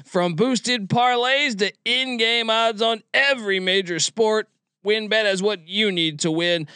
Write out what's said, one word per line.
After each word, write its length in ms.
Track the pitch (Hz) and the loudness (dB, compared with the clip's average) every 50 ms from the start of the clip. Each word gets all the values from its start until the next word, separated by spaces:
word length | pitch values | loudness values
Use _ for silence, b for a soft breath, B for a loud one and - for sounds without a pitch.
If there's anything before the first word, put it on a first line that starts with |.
| 151 | -16
From 280 | - - 185 175 175 165 | -6 -2 -2 0 0 0
boosted 540 | 151 220 262 254 226 - 233 247 240 196 175 | 0 0 0 0 0 -2 -2 -2 -2 -2 -2
parlays 680 | - 240 240 247 247 240 240 254 269 277 294 285 233 185 | 0 2 2 2 2 2 2 2 2 2 0 0 0 -2
to 140 | 202 190 - _ _ | -2 -4 -4 _ _
in-game 640 | 226 240 254 262 262 247 233 226 226 233 233 226 226 | -2 -2 0 -2 -2 -2 0 0 0 2 0 0 0
odds 320 | 220 226 226 226 226 202 | 0 2 2 0 0 0
on 220 | 226 226 226 220 - _ - | 0 -2 -2 -2 -6 _ 0
every 460 | 254 277 277 277 247 220 202 190 190 | 2 2 2 0 0 -2 -2 -2 -2
major 400 | 185 185 185 196 190 170 175 160 | 0 0 0 0 0 -2 -4 -4
sport, 500 | - - - 220 226 220 214 214 208 - _ _ _ _ _ _ - | -4 -4 0 0 2 2 2 0 -2 -6 _ _ _ _ _ _ -4
WynnBET 380 | 202 214 220 214 202 214 220 214 | -2 -2 -2 0 0 0 0 2
has 180 | 202 196 185 196 | 2 0 0 0
what 240 | 208 208 180 160 | -2 -2 -4 -6
you 240 | 165 185 208 220 208 | -6 -2 0 0 0
need 300 | 185 170 165 160 151 147 | 2 0 0 -2 -2 -2
to 100 | - 165 | -2 -2
win. 380 | 160 165 170 175 175 170 156 B B | 0 0 0 0 0 0 -2 B B